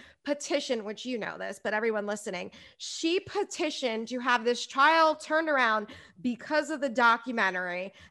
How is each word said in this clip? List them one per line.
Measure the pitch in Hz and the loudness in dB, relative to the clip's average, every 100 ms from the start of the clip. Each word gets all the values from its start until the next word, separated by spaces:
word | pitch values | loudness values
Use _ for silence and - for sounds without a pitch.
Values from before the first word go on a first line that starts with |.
| - _ - | -16 _ -6
petitioned, | 196 - 294 285 240 208 | -4 -2 -2 0 -4 -4
which | 208 247 | -10 -6
you | 240 | -4
know | 180 160 | -6 -6
this, | 190 202 | -8 -6
but | 202 | -4
everyone | 214 226 214 208 | 0 0 0 -2
listening, | 214 220 180 202 - - - | -4 -6 -8 -8 -14 -20 -14
she | - - 330 370 | -12 -4 0 0
petitioned | - 403 392 - 311 - 247 220 226 | -2 -4 -4 -2 -4 -2 -4 -4 -4
to | 247 | -4
have | 247 240 | 0 2
this | 226 240 - | 2 -2 -2
trial | 269 294 330 320 311 | 4 6 8 6 4
turned | - 311 320 | 0 0 2
around | 277 240 214 208 - - _ | 2 4 2 -2 -12 -20 _
because | 247 226 - 302 277 | -6 -6 0 0 0
of | 302 | -2
the | 269 | -2
documentary. | 226 233 233 254 233 196 185 180 180 196 - - | 4 4 4 0 0 2 0 -4 -4 -8 -12 -14